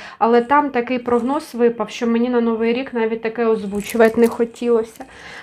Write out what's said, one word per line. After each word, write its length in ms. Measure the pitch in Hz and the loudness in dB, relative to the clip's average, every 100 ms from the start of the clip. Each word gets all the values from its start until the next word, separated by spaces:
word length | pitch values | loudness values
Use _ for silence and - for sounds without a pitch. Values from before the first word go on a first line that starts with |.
| - - | -14 -2
але 220 | 226 240 | 2 4
там 300 | 233 285 294 | 4 2 2
такий 280 | 247 240 254 | -2 -2 -2
прогноз 560 | 240 240 233 294 302 | 0 0 0 -4 -4
випав, 360 | 233 233 233 214 | 0 0 0 -4
що 160 | - 240 | -4 -2
мені 220 | 233 240 | 0 2
на 120 | 247 | 0
Новий 320 | 233 226 226 | 0 0 0
рік 200 | 233 269 | -2 -4
навіть 300 | 240 226 226 | -2 -2 -2
таке 240 | 226 226 226 | -4 -2 0
озвучувати 760 | 220 196 202 202 233 226 226 | 0 -2 -6 -4 2 4 4
не 80 | 233 | 2
хотілося. 760 | - 233 - 240 233 226 - 269 - - - | 2 -4 -2 0 0 0 -8 -20 -20 -18 -18